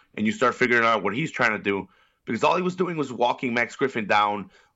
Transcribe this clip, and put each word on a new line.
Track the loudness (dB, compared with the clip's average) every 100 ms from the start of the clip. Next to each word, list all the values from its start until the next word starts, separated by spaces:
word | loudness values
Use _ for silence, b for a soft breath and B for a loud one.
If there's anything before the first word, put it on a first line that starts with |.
| B -4
and | -2
you |
start | 2 0
figuring | 2 2 4
out | 4 2
what | 0
he's | -2 -4
trying | 0 0
to | 0
do. | -2 -2 -4 b b b -8
Because | 0
all | 2 2
he |
was | 0 -2
doing | -4 -2
was | -4
walking | 0 0 0 -2
Max | -2 -2 0
Griffin | -2 -2 2
down, | 2 2 0 -8 b b